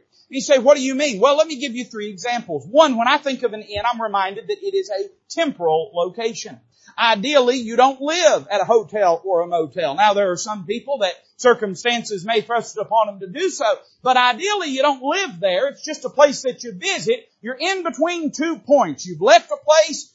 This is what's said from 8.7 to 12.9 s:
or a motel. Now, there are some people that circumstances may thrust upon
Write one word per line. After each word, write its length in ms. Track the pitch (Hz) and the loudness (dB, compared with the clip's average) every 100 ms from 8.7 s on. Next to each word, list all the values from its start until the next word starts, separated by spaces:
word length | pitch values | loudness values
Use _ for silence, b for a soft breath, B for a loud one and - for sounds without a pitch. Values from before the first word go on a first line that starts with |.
| 233 175 214 185 170 190 | 2 2 0 2 2 0
or 160 | 170 | -2
a 60 | 175 | 0
motel. 480 | 170 156 180 156 156 | -2 -2 -4 -4 2
Now, 180 | 208 | 2
there 180 | 202 196 | 4 0
are 60 | 175 | -2
some 280 | 220 208 175 | -6 -8 -6
people 340 | 233 269 269 | -8 -6 -2
that 140 | 185 - _ - | -2 -4 _ 0
circumstances 880 | 247 226 208 180 240 240 - 196 | 2 2 0 -4 -2 -2 -4 -8
may 180 | 196 226 | -2 -2
thrust 360 | 208 233 - 214 | 0 -4 -4 -8
upon 300 | 196 | 0